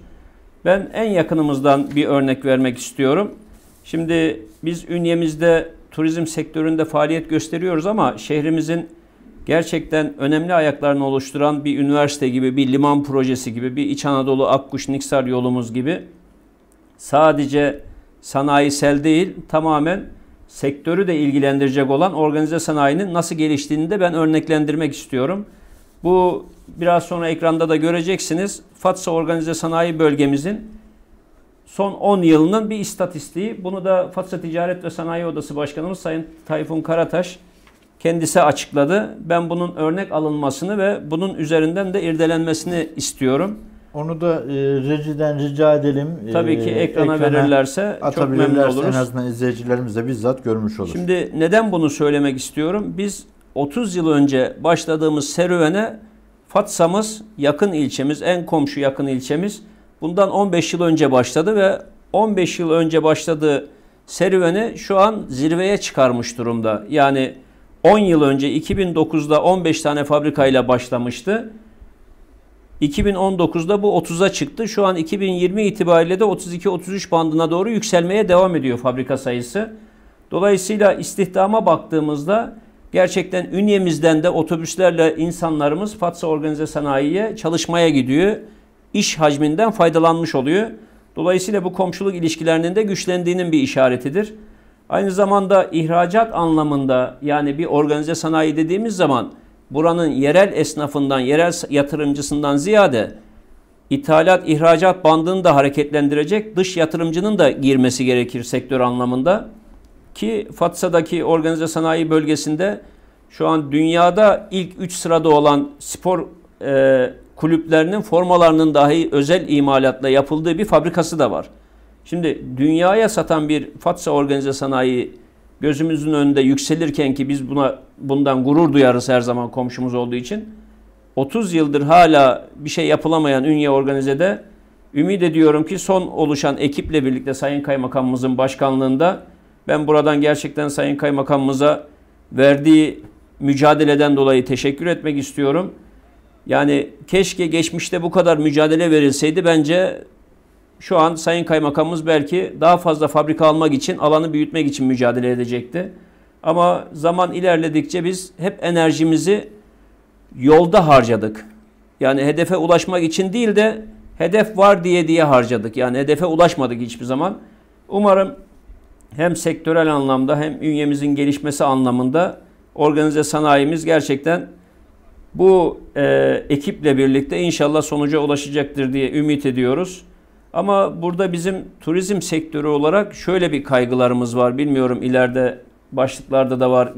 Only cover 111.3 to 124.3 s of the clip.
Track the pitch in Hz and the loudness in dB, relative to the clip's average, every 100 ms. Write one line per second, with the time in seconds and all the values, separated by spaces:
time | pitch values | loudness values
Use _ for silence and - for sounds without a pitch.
111.3 | 165 165 160 160 165 160 165 160 160 151 | 0 0 -2 -2 -2 0 0 2 0 2
112.3 | 151 151 156 196 202 - - _ _ _ | -2 -2 -2 -2 -4 -14 -20 _ _ _
113.3 | - 160 160 139 147 160 170 175 180 208 | -4 0 0 0 0 2 4 4 6 4
114.3 | 165 - 185 175 - 180 - 170 165 160 | 4 -2 -6 -6 -8 -10 -8 0 2 4
115.3 | 147 147 143 143 - - - 180 175 - | 6 6 2 -2 -10 -16 -6 -2 -2 -4
116.3 | - _ - 127 135 135 131 127 - - | -14 _ -10 -2 2 4 4 2 -4 -20
117.3 | - 156 165 160 160 160 208 208 165 180 | -4 0 0 2 2 2 -2 0 0 2
118.3 | 175 165 156 156 147 143 165 - 143 143 | 6 6 6 4 4 4 4 2 0 2
119.3 | 180 156 147 139 135 131 127 135 135 139 | 0 2 0 2 2 2 0 2 2 2
120.3 | 156 165 165 208 160 165 175 165 160 120 | -2 -2 -2 2 2 2 -2 -2 0 -2
121.3 | 80 - - _ _ _ _ - 170 160 | -2 -8 -18 _ _ _ _ -10 -4 -4
122.3 | - 131 127 147 160 180 214 220 214 156 | -4 -8 0 2 4 4 4 2 0 -2
123.3 | 160 147 151 - - 170 175 165 143 139 | -2 0 -2 -4 -6 -4 -4 -2 0 0